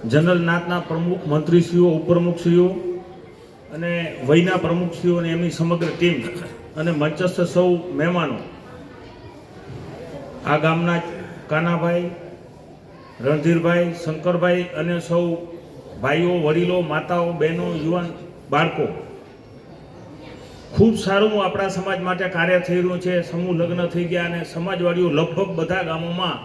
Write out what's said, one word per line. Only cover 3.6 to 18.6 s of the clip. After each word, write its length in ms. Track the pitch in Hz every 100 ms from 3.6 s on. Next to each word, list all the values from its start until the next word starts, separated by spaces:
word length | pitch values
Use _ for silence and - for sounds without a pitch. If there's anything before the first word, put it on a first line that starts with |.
| -
અને 200 | 151 170 170 165 -
વયના 360 | 127 160 180 175
પ્રમુખશ્રીઓ 580 | 160 170 175 - 175 175
અને 100 | 165
એમની 200 | 165 175
સમગ્ર 400 | - 165 170 165
ટીમ 260 | 143 175 143 113 - - - - 151
અને 140 | 165
મંચસ્થ 480 | 151 151 - 180 185 170
સૌ 260 | 180 180 175 175
મહેમાનો, 460 | 139 165 180 151 110 - - - - - - - - - - - - - - - - - - - -
આ 120 | - 151
ગામના 380 | 160 165 170 170 - - - - -
કાનાભાઈ, 600 | 151 170 170 170 175 175 - - - - - - - - - - -
રણધીરભાઈ, 720 | 131 151 160 170 170 175 175 165
શંકરભાઈ 680 | 160 156 180 170 180 180 175 -
અને 200 | 170 175
સૌ 260 | 165 170 175 165 - - - - - -
ભાઈઓ, 320 | 139 156 175 175
વડીલો, 400 | 151 160 175 180
માતાઓ, 440 | 160 151 156 175 170
બહેનો, 340 | 165 156 175 175 165
યુવાન, 320 | 156 175 175 - - - -
બાળકો, 400 | 143